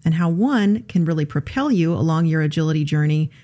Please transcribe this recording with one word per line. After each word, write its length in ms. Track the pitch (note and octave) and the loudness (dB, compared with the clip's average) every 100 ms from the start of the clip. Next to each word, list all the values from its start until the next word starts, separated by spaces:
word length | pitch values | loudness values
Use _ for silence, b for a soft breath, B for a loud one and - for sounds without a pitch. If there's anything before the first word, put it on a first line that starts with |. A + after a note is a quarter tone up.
| E3+ | -2
and 80 | |
how 160 | D#3+ E3+ | 0 0
one 540 | E3 C4 A#3+ G3+ A3 | 0 0 2 2 0
can 200 | - F3 | -2 -2
really 220 | E3 D#3 D3 | 0 -2 -2
propel 460 | C#3+ - C4 D4 | -4 -4 -4 0
you 220 | G3 E3 | 2 0
along 340 | E3 D#3+ D#3+ E3 | 0 0 2 2
your 140 | D#3+ | 2
agility 440 | D3+ D#3+ D#3 D#3 D3 | 0 0 -2 -2 0
journey 460 | D3+ D3+ D3+ D#3 B | 0 2 0 -2 B